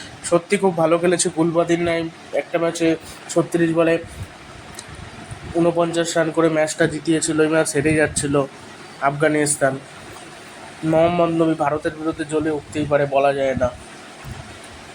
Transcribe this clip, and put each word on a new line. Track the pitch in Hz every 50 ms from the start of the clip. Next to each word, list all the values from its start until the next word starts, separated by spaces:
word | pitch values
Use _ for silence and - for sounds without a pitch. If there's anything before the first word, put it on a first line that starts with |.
| - - - - -
সত্যি | - 175 170 - - 202
খুব | 190 190 190 175
ভালো | 165 160 156 170 170
খেলেছে। | 175 180 175 170 - 180
কুলবাদিন | - 156 165 170 160 170 170 165 170 170
নাইম | 175 170 165 165 165 165 - - - -
একটা | - 139 - - - 165
ম্যাচে | 165 170 165 170 165 165 160 - - - - - - -
ছত্রিশ | - 170 160 - - 170 170 165
বলে | 160 170 165 165 165 165 - - - - - - - - - - - - - - - - - - - - - - - - - - - - - - -
ঊনপঞ্চাশ | 170 170 170 160 170 170 170 170 170 165 165 -
রান | 170 160 160
করে | 156 165 165 165
ম্যাচটা | 160 156 156 156 - - 165
জিতিয়েছিল, | 156 151 151 143 165 160 156 - 165 156 151
ওই | 156 151
ম্যাচ | 160 160 156 - -
হেরে | 143 143 156 156
যাচ্ছিল | 156 151 143 - - 147 143 143 143 135 139 - - - - - - - - - -
আফগানিস্তান। | 135 139 147 147 160 156 151 151 147 143 - - 143 135 131 135 - - - - - - - - - - - - - - - - - - - - 160
মোহাম্মদ | 160 160 160 165 170 175 175 170 170 165 160
নবী | 165 160 160
ভারতের | 160 151 143 151 151 - 170 156 156
বিরুদ্ধে | 156 165 160 165 160
জ্বলে | 147 156 156 151 160
উঠতেই | 151 143 - - - 151 147
পারে, | 143 147 143 143 139
বলা | 135 139 139 143 139
যায় | 139 135 135 127
না। | 123 127 123 - - - - - - - - - - - - - - - - - - - - - - - -